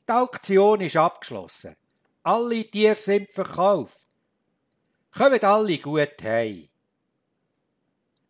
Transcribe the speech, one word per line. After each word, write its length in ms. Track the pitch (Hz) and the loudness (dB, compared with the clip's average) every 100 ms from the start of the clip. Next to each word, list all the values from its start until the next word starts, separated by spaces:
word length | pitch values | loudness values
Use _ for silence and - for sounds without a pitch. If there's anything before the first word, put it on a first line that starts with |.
| - | -4
Die 60 | |
Auktion 720 | 233 254 - - 190 202 214 | -2 -2 -4 0 4 4 2
ist 160 | 175 165 | 0 0
abgeschlossen. 800 | 170 - - 110 85 - 85 - _ _ _ _ | 0 -2 -12 -14 -12 -14 -16 -20 _ _ _ _
Alle 460 | 165 220 240 226 220 | -4 -2 -2 -6 -6
Tiere 280 | 208 214 214 | 2 2 2
sind 340 | - 202 202 | 0 -2 -2
verkauft. 720 | - 180 165 190 190 107 - _ _ _ _ _ _ _ _ _ _ _ - | -8 -8 0 0 0 -4 -14 _ _ _ _ _ _ _ _ _ _ _ 0
Kommt 300 | 269 247 196 | 2 4 4
alle 320 | 214 214 151 | 2 2 -2
gut 440 | 143 151 147 - | -2 -2 -2 -4
heim. 460 | 110 113 110 92 76 _ _ _ _ _ _ _ _ _ _ _ _ _ _ _ _ | -4 -2 -2 -8 -16 _ _ _ _ _ _ _ _ _ _ _ _ _ _ _ _